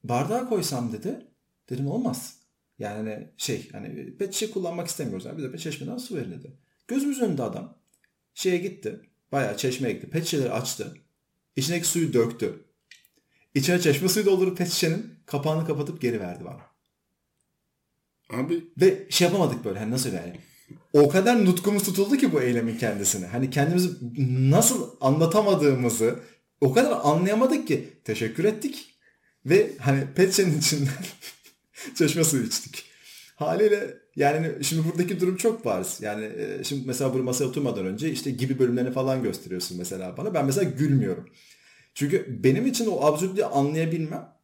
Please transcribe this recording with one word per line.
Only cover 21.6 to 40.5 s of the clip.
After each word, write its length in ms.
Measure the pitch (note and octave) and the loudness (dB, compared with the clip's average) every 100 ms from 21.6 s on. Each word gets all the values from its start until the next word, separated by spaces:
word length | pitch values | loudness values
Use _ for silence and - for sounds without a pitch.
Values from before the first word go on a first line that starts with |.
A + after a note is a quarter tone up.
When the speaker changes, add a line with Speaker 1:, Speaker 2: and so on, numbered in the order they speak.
| G3+ G#3 | 2 0
Speaker 1:
tutuldu 340 | G3+ F3 G3+ C4+ | 0 0 2 2
ki 160 | C3 | 4
bu 80 | D3+ | 2
eylemin 360 | B2 A#2+ A2+ A2 | 2 0 -2 -2
kendisine. 480 | A2+ G2+ G2 G2 F2+ | -2 0 -2 -2 -4
Hani 240 | A#2+ C3+ | -4 -2
kendimizi 400 | C#3 D3 F3+ F3+ - A#2+ B2+ C3 B2+ C3 | 0 2 2 0 -2 -10 -2 0 2 6
nasıl 380 | E3+ A3+ A3+ - - | 6 6 2 -4 0
anlatamadığımızı 1160 | C3+ D3+ E3 G3+ G#3 E3 D3 B2+ B2 A2+ A2+ B2 - _ _ _ | 2 4 4 4 4 4 4 4 0 2 0 0 -12 _ _ _
o 120 | C3+ | 4
kadar 260 | F3 B3+ G3+ | 6 4 4
anlayamadık 640 | - F3+ F#3 A3 C4 D4+ - | 2 4 2 4 4 2 0
ki 220 | C#3+ - - | -2 -2 -14
teşekkür 400 | - G#2+ A2+ C3+ | -6 -4 -2 0
ettik. 480 | G3 G#3+ C#4+ - - _ _ _ _ _ C3+ | 0 0 -6 -8 -16 _ _ _ _ _ 4
Ve 260 | F#3+ - - | 4 4 0
hani 240 | C3+ C3+ C3+ - | 2 2 0 2
pet 140 | F#3 | 4
şişenin 260 | F#3+ F#3 D3 | 4 2 2
içinden 340 | - D3+ C3+ - - - - - | 0 0 -2 -4 -10 -14 -20 -20
<laughs> 520 | - _ _ - - - | -20 _ _ -16 -14 0
çeşme 280 | D3+ E3 | 2 4
suyu 200 | D#3 C#3 | 2 2
içtik. 420 | A2+ - - - - _ - - - _ | 0 -4 -8 -16 -16 _ -20 -20 -20 _
Haliyle 580 | - F3 G#3+ G#3 - - _ - | -2 4 4 4 0 -12 _ 2
yani 480 | C#3+ D#3 D#3+ - | 2 4 -2 -2
şimdi 240 | C#3+ D#3+ D#3+ | -2 0 0
buradaki 300 | E3 F3+ F3+ | 0 -2 0
durum 180 | F3+ F#3 | 0 2
çok 280 | A#3 A#3 A#2+ | 0 0 -2
bariz. 320 | F#2 F#2 - | -2 -4 -6
Yani, 240 | G#2+ G#2+ G#2+ | -8 -6 -8
e, 380 | A2 G2+ F#2+ | -8 -8 -6
şimdi 240 | - C#3 C3 | -6 -6 -4
mesela 260 | B2 C3+ | -2 0
bu 40 | B2+ | 0
masaya 280 | B2+ B2 C3 | -2 -2 -2
oturmadan 400 | D3 C3+ G2 F#2 | -2 -2 -2 -4
önce 260 | G2+ D#3 | -4 -4
işte 200 | C3 C#3 | -4 -6
Gibi 280 | A#2 C3 B2+ | -4 -2 2
bölümlerini 320 | B2+ B2 B2 | 2 4 0
falan 320 | B2+ C3 C3 | 0 0 0
gösteriyorsun 540 | A2+ F2+ - F2+ - F2+ | -2 -6 -8 -8 -6 -8
mesela 400 | F2 F#2+ F#2 - | -8 -8 -10 -8
bana. 160 | G3+ | -4
Ben 120 | E3+ | 0
mesela 240 | C3+ | 0